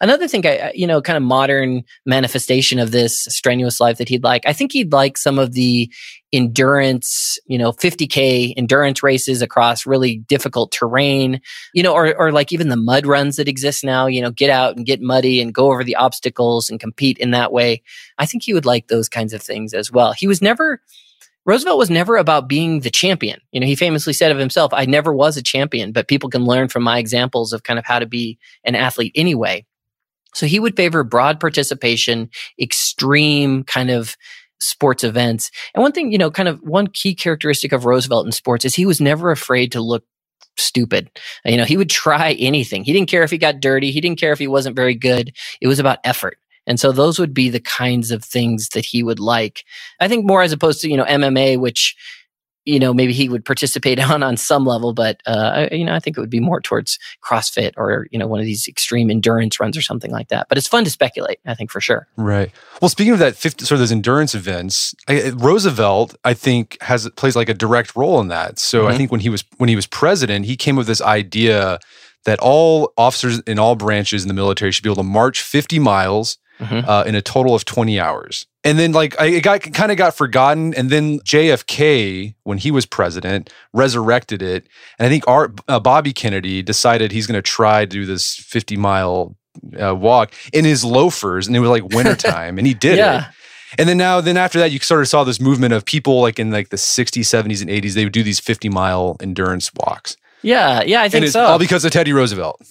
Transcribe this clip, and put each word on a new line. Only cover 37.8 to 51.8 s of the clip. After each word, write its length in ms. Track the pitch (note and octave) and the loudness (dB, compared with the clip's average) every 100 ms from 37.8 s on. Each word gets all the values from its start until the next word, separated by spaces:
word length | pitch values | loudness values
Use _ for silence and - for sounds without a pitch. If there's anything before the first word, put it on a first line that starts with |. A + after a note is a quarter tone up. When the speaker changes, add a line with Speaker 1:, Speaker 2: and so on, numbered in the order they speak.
| A#2+ | 2
Speaker 1:
Roosevelt 400 | B2+ B2+ A#2 G#2+ | 0 2 0 -2
in 60 | |
sports 340 | A2+ - A#2+ C3 | -4 -2 -2 -2
is 80 | |
he 100 | D3 | 0
was 160 | F#3+ D#3+ | 2 2
never 300 | C#3+ D3+ F3 | 2 2 0
afraid 420 | D3+ - B2+ B2 | 0 2 2 0
to 80 | A#2+ | -2
look 240 | A2+ A#2 - _ _ _ _ - | -4 -4 -6 _ _ _ _ -6
stupid. 520 | - B2+ A#2 G2 - - - - - | -2 0 0 -2 -4 -12 -20 -8 0
You 100 | A#2+ | 0
know, 80 | |
he 140 | A#2 F3+ | 2 2
would 120 | F#3+ | 0
try 420 | - D#3+ D3+ D#3+ | 0 0 2 0
anything. 520 | - B2+ D3 A#2+ G2 | 0 0 0 -2 -4
He 80 | A2 | 0
didn't 160 | F#3 F#3 | 0 2
care 140 | F3+ | 2
if 80 | D#3+ | 2
he 80 | E3 | 0
got 220 | D#3 C#3 | -2 0
dirty. 320 | C3+ C3+ C#3 | 0 0 0
He 100 | C#3+ | -2
didn't 180 | F3 E3 | -4 -2
care 120 | D#3+ | -2
if 60 | C#3+ | -2
he 80 | C#3 | -2
wasn't 300 | C3+ C3+ B2+ | -2 -2 -2
very 180 | B2+ | -2
good. 400 | A#2+ B2+ B2 B2 - - - | 0 0 0 -4 -10 -16 -2
It 60 | B2+ | 0
was 100 | C#3 | 2
about 220 | C#3 B2+ | 0 0
effort. 320 | B2 A#2+ F#2+ - _ _ - | -2 -4 -6 -10 _ _ -4
And 120 | A#2+ | 0
so 140 | C3+ | 2
those 260 | C3 D3+ D#3+ | 4 2 2
would 140 | E3 | -2
be 160 | C3 B2+ | 0 0
the 100 | A#2+ | -2
kinds 520 | - - B2 B2 A2+ | -6 -4 -2 0 -2
of 120 | A2+ | -6
things 460 | - B2 A#2 A2 G#2+ | -6 -2 -2 -2 -4
that 160 | A2 | -6
he 180 | - B2 | -4 -2
would 160 | A#2 A2 | -2 -2
like. 460 | G#2+ A#2 A2 - - - - - | 0 0 -2 -8 -20 -20 -14 -4
I 100 | F#3+ | 0
think 180 | A#3 G3+ | 0 2
more 160 | F#3+ | 4
as 100 | F3+ | 2
opposed 300 | D3+ D#3+ D3+ | 2 0 0
to, 80 | D#3+ | -2
you 60 | C#3 | 0
know, 80 | |
M 200 | - C#3+ | 2 2
M 120 | C#3 C3 | 2 2
A, 180 | C3+ C3 | 2 2
which, 400 | B2+ A#2 | 0 0